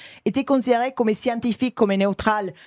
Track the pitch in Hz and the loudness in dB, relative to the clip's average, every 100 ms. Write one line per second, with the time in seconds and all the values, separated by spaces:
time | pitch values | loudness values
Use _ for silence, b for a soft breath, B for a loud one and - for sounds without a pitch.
0 | B B - 262 277 269 254 233 254 269 | B B -4 -2 2 2 2 2 0 0
1 | 220 214 254 233 240 208 254 - 208 196 | 0 0 -2 -2 -2 -2 -2 0 2 2
2 | 202 190 220 214 190 - | 2 0 0 0 -4 -10